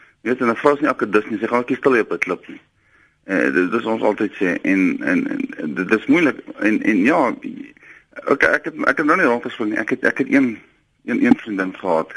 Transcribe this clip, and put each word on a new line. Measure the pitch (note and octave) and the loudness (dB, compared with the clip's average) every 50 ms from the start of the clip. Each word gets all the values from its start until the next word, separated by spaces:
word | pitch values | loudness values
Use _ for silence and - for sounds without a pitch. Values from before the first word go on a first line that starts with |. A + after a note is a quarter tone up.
| - _ _ _ | -20 _ _ _
Jy | - F2 | -6 -4
weet, | D#2+ - | -2 0
en | B2+ A#2 | 0 -2
'n | A2+ | -2
vrou | - - D3 D3 | 2 2 2 2
is | C#3+ | 2
nie | D3+ | 0
elke | B2+ B2+ - G2+ G#2 | -2 0 -2 -2 0
dis | G2 G#2+ - - | 0 0 0 0
nie. | A2+ F#2+ | -4 -4
Sy | A2+ | -2
gaan | G#2+ A#2 B2 | -2 0 -2
ook | B2 - | 0 -2
nie | C3+ | -4
stil | - - C#3+ B2+ A2+ | 0 2 2 4 2
op | G2+ - | 2 0
'n | F2 | -4
klip | E2+ - F2 F2+ - - | -4 -4 -4 -6 -6 -8
nie. | - - - - _ _ _ _ _ _ _ _ _ _ _ _ | -14 -20 -20 -20 _ _ _ _ _ _ _ _ _ _ _ _
Eh, | - F#2+ E2 B1 C#2 C2+ | -4 -2 0 0 2 2
dit | E2+ F#2 F2+ A2 | 2 0 0 -2
is | A#2 A2+ | -2 -2
ons | A2+ A2+ A2+ | -4 -2 0
altyd | A2 G#2+ G2+ - A2 G2 - | 0 0 0 0 -4 -6 -4
sê, | - G2+ F2+ E2 - | -2 -2 -2 -2 -2
en, | - F2+ F#2+ F#2+ F#2 F2 - - - | -2 0 2 2 2 2 0 -2 -2
en, | - F2+ E2+ - - | -2 0 0 0 -2
en, | - - - - - | -4 -4 -6 -6 -8
en | - - - G2 | -8 -8 -6 -6
dit | F#2 F#2 F2 | -6 -2 0
is | A2 G#2+ - | 0 0 2
moeilik. | - C#3+ F3 E3+ C3 A2+ - - - - - | 2 2 4 2 2 0 -4 -10 -16 -8 -2
En, | - G#2+ G#2+ - - | 0 0 0 2 0
en | G2+ G#2+ | 2 2
ja, | F2+ G2 C3 E3+ E3+ C3+ A2+ - - - - - - - - - _ - - - - _ _ _ - - | 4 4 4 4 2 2 0 -2 -6 -10 -12 -12 -12 -14 -18 -20 _ -20 -20 -20 -20 _ _ _ -6 -2
okay, | - C#3 - - D#2+ C3 | 0 2 4 4 4 2
ek | - - | 0 -2
het, | E3 D#3 D3+ - - | -6 -8 -2 0 0
ek | C#3 | 0
het | - D#3 | 2 2
nou | D3 E3 | 2 4
nie | F#3+ F3 | 4 4
rond | B2+ A#2 A#2+ - | 2 2 0 -2
gespring | C3 - - A2+ G#2 | -6 -6 -4 -4 -4
nie. | - | -2
Ek | - G#2+ - | -4 -2 -2
het, | C3 - - | -2 0 0
ek | A2+ - | 0 0
het | - C3+ - A#2+ | 0 0 2 2
een, | C#3 C3+ A#2+ G#2+ - - _ _ _ _ _ _ _ _ | 4 4 2 0 -6 -12 _ _ _ _ _ _ _ _
een, | - A#2+ - G2 | -4 0 2 4
een | A#2+ A#2+ | 4 4
vriendin | - - A2+ G2+ F#2 F#2+ F#2+ F2+ | 4 2 -2 -4 -4 -4 -4 -6
gehad. | - - F#2 E2 D#2+ D#2+ - - | -6 -2 0 0 0 0 -4 -8